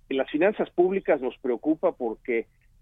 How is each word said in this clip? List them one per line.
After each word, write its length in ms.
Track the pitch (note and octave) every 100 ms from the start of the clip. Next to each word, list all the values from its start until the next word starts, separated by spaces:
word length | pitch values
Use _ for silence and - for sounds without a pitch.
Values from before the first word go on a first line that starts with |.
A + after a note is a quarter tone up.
| _
En 80 | C3+
las 140 | C3
finanzas 380 | D3+ F#3 G#3+ F3
públicas 500 | - F3+ G3 - D#3
nos 180 | B2+ -
preocupa 540 | B2 A#2+ D3 D#3 F3+
porque 540 | - A#2+ G#2+ - A#2 - _ _ _